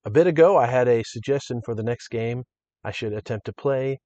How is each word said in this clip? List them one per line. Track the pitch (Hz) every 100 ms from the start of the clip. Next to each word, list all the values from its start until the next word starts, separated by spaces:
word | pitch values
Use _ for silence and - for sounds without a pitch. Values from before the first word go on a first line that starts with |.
A | 104
bit | 123 175
ago, | 151 170 180
I | 120
had | 127 123
a | 117
suggestion | 107 117 117 139 - 120
for | 117
the | 110
next | 113 120 -
game | 117 113 123 123 _ _ _
I | 107
should | - 110
attempt | 104 - 110 113
to |
play | - 139 135 135 135